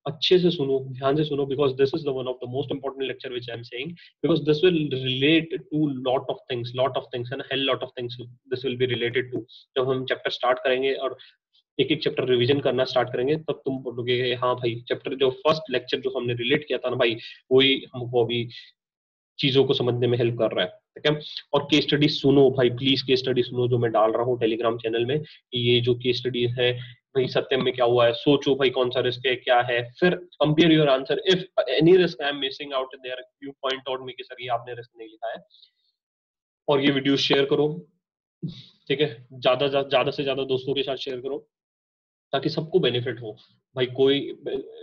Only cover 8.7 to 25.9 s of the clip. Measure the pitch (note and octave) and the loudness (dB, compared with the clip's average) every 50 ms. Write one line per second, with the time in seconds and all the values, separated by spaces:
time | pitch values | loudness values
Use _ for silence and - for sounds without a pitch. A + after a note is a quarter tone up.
8.7 | B2 A#2+ B2+ A#2+ A#2+ A2+ A#2+ A#2+ A#2 B2+ B2 B2 - - - - - - - _ | -2 0 0 0 0 0 -2 -2 -2 -2 -4 -4 -6 -10 -10 -10 -16 -20 -20 _
9.7 | _ C3 B2+ C3 C3 C3 C3 B2+ C3 - - - - - - B2 B2+ - - C3 | _ -2 0 0 0 -2 -2 -2 -4 -4 -4 -6 -4 0 0 0 0 2 2 0
10.7 | B2+ B2+ C3+ C3+ C3 C3+ C3+ C3 B2+ - - - _ _ _ _ _ _ _ _ | 0 2 2 0 0 -2 -4 -6 -6 -8 -14 -20 _ _ _ _ _ _ _ _
11.7 | _ - C3 - D#3 D#3 - - - - C3+ B2 B2+ A#2+ A#2+ A#2+ C#3+ C#3+ C3 C#3 | _ -2 0 0 0 0 -2 -2 -2 -2 0 2 2 4 4 4 2 2 2 0
12.7 | B2 B2+ C3 - - B2+ A#2+ A#2+ A#2+ A#2+ B2+ C#3 D#3 D#3 D#3 - C#3+ - - C#3 | 0 0 0 0 0 0 0 0 -2 -2 0 0 0 -2 -2 -4 -6 -6 -6 -6
13.7 | C3+ C3 C3 B2+ A#2 B2 A#2 B2 B2 B2 B2+ B2 B2 B2 B2+ B2 B2 A#2 A#2+ A#2 | -6 -6 -6 -8 -8 -6 -2 -2 0 0 0 0 -2 0 0 0 0 0 -2 -2
14.7 | A2+ A#2 A#2+ - C3 B2+ - C#3 C3+ C3 C3+ C3 C3 - - D3+ D#3+ D#3+ - - | -4 -4 -6 -6 -6 -6 -4 -6 -2 0 0 0 0 2 2 0 0 0 -2 -4
15.7 | B2+ B2 - - D3 C3 B2+ C3 C3 C3 A#2+ A#2+ A#2+ A#2 A#2 A#2+ C#3+ D3 D3 - | -4 -4 -4 -4 -6 -4 -4 -4 -4 -4 -4 -4 -4 -4 -2 0 0 -2 0 -2
16.7 | C3 A#2+ - B2+ A#2+ C3 B2 A#2 A2+ A2+ - - - - _ - C3 C3 C3+ C3+ | -6 -4 -4 -4 -2 0 0 0 0 -2 -8 -14 -20 -20 _ 4 4 6 6 6
17.7 | C3+ - - - - B2 B2 A#2 B2 B2 A#2 A#2 A#2+ A#2+ A2+ A#2 - - - - | 4 0 -2 -8 -10 -10 -8 -2 0 2 2 2 0 -4 -4 -6 -10 -16 -20 -20
18.7 | _ _ _ _ _ _ _ _ _ _ _ _ _ - - C3+ B2+ C#3 C3 C3+ | _ _ _ _ _ _ _ _ _ _ _ _ _ -4 -2 2 4 4 4 4
19.7 | A#2+ - B2 B2 A#2+ A#2+ B2+ B2 A#2+ A#2 A#2+ A#2 A#2 A#2+ A2+ G#2+ A2+ A2 F#2 F2+ | 2 0 0 0 0 0 0 0 2 2 0 0 0 0 -2 0 0 -2 -2 -4
20.7 | - - _ _ _ - - D3+ D3+ D3+ - - - - - _ - C#3+ C#3+ - | -6 -10 _ _ _ -4 -2 -2 -2 -2 -4 -10 -14 -14 -6 _ -2 -2 0 2
21.7 | - G3+ G3 - D#3 C#3+ D3+ D3 D3+ - - C#3 C#3 C#3+ C#3 C3+ - C3 B2 A#2+ | 2 2 2 2 2 2 2 2 0 2 2 4 6 8 6 6 6 4 2 2
22.7 | A#2+ A#2+ C3+ C3+ C3+ B2+ - - C3 B2+ - B2+ B2 B2 B2 B2+ B2+ B2 B2 A#2+ | 0 0 0 0 0 0 0 0 0 0 0 0 0 0 0 -2 -2 -2 0 0
23.7 | B2 A#2+ A#2 A#2 A2 G#2+ G#2+ A2 A2 A2+ A#2+ B2+ B2 A#2+ A#2 A2 A2+ A2 A#2 A#2 | 0 0 0 0 2 2 2 4 2 0 0 0 0 0 0 0 0 0 0 -2
24.7 | A#2 A#2 A#2 A#2 A2+ A2+ A#2 A#2+ C#3+ D#3 D#3 - - - _ _ - B2 A#2+ A#2+ | -2 -2 -4 -2 -2 0 0 0 -2 -2 -4 -8 -14 -20 _ _ -6 -2 2 4
25.7 | B2 A#2+ A#2+ B2+ | 4 4 4 2